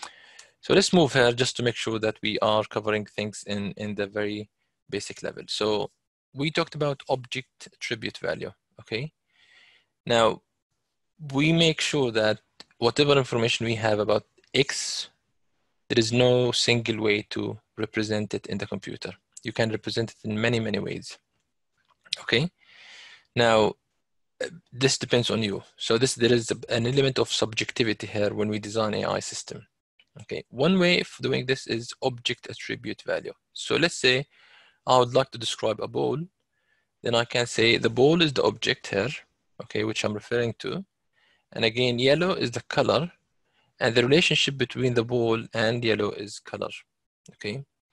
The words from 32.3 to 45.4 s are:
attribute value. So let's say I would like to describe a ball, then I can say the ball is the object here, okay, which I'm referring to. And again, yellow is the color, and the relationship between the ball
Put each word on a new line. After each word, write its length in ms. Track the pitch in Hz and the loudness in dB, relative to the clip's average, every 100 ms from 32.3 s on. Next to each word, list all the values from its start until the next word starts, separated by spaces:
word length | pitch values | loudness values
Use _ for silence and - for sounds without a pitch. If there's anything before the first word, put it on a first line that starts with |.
| 123 - | -6 -8
attribute 540 | 117 - 113 - - | -12 -10 -8 -8 -10
value. 300 | - 80 90 - _ | -4 -4 -6 -14 _
So 220 | - - 117 | -14 -2 0
let's 200 | 170 - | 0 2
say 300 | 127 127 147 _ _ - _ _ - | 2 2 -2 _ _ -20 _ _ 4
I 100 | 127 | 4
would 160 | 120 | 6
like 180 | 131 131 | 2 0
to 60 | 113 | -4
describe 420 | 113 - 113 107 | -8 -2 -2 -2
a 80 | 113 | -4
ball, 300 | 120 131 127 175 _ _ _ _ _ _ _ | -2 -2 -2 -6 _ _ _ _ _ _ _
then 120 | - 117 | 0 0
I 100 | 120 | 2
can 200 | 127 120 | 0 0
say 320 | - 117 113 | 2 4 4
the 120 | 123 | 2
ball 320 | 117 135 170 | 4 4 6
is 120 | 160 | 2
the 100 | 127 | 2
object 440 | - 110 - - - | 0 0 -2 -4 -4
here, 240 | 98 113 151 - _ _ - | -2 -2 -6 -14 _ _ -20
okay, 220 | - 110 | -10 -6
which 200 | 110 107 | -4 -4
I'm 100 | 107 | -4
referring 400 | 107 - 120 117 - | -6 -4 -2 -2 -6
to. 260 | - 175 196 _ _ _ _ _ _ | -8 -8 -10 _ _ _ _ _ _
And 140 | - 113 | -2 -2
again, 340 | 113 123 120 | 2 0 2
yellow 340 | 131 151 180 | 4 4 2
is 180 | 185 127 | 0 -2
the 100 | 120 | -4
color, 500 | - - 113 101 175 - _ _ _ _ _ _ | -4 0 2 2 0 -8 _ _ _ _ _ _
and 160 | 123 120 | 2 4
the 80 | |
relationship 540 | 120 151 - 151 - 139 | 6 6 4 2 0 -2
between 360 | 123 123 127 | -4 -2 0
the 100 | 120 | 0
ball 400 | 117 120 117 113 | 0 0 0 0